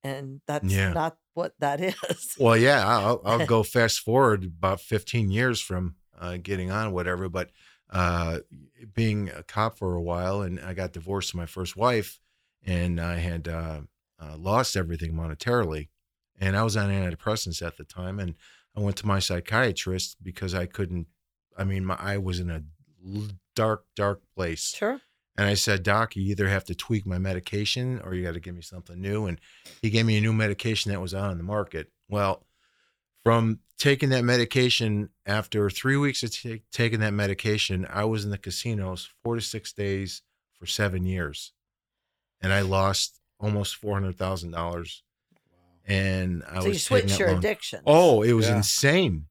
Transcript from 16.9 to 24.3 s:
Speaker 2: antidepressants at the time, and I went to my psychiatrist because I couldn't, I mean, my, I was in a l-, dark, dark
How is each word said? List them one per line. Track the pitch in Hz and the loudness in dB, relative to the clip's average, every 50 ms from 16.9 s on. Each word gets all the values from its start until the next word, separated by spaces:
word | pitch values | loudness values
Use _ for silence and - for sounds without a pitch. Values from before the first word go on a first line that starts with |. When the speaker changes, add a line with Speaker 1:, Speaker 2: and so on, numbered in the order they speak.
Speaker 2:
antidepressants | 98 98 95 90 82 80 - 107 107 110 - 90 82 - 87 | 0 0 0 -2 -4 -4 -4 -2 -2 -2 -2 -6 -6 -6 -8
at | 85 - | -8 -10
the | - 78 | -12 -20
time, | _ - 92 90 90 98 101 | _ -12 -10 -8 -8 -6 -6
and | 98 87 80 _ _ - - _ _ _ _ | -6 -6 -8 _ _ -20 -20 _ _ _ _
I | 107 | -2
went | 104 101 95 | -2 -2 -2
to | - - | -2 0
my | 107 98 95 | 2 2 2
psychiatrist | 92 - 90 87 85 - 110 113 131 117 90 - - 92 92 92 90 - - _ | 2 0 -2 -4 -4 0 2 2 2 2 0 -2 -4 -4 -4 -4 -4 -6 -10 _
because | - 92 90 - 98 92 87 | -14 -14 -10 -8 -6 -4 -2
I | 92 87 | -4 -4
couldn't, | 90 - - 101 85 90 87 82 - _ _ _ _ _ _ _ _ _ | -6 -4 -4 -4 -4 -2 -6 -6 -8 _ _ _ _ _ _ _ _ _
I | 95 98 | -4 -2
mean, | 98 98 95 92 | -2 -2 -2 -2
my, | 92 92 | -2 -4
I | - - 98 101 101 | -4 -2 -4 -2 -2
was | 95 92 90 90 | -2 -2 -4 -2
in | 90 87 | -4 -4
a | 85 80 76 76 80 _ _ _ _ _ 90 | -6 -6 -8 -12 -18 _ _ _ _ _ -14
l-, | 92 98 104 104 104 98 92 _ _ _ | -10 -8 -8 -8 -8 -12 -14 _ _ _
dark, | - 110 110 107 107 _ _ _ | 0 0 0 0 -2 _ _ _
dark | - 101 101 101 98 _ _ | 0 0 0 0 -2 _ _